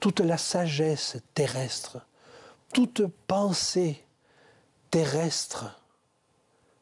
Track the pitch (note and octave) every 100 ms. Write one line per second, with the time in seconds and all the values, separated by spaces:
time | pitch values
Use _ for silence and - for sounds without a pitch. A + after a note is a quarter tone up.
0 | G#3 F3+ E3+ E3 - F#3 E3+ C#3+ D#3 D3+
1 | - B2 - - C#3 B2+ C3 - - B2
2 | - _ - - - - _ - B3 -
3 | G3 - - F#3+ G3+ F3 - F3+ E3+ C#3+
4 | - _ _ _ - _ _ _ _ E3
5 | D3+ C#3+ E3 - - - A#2 - _ _
6 | _ _ _ _ _ _ _ _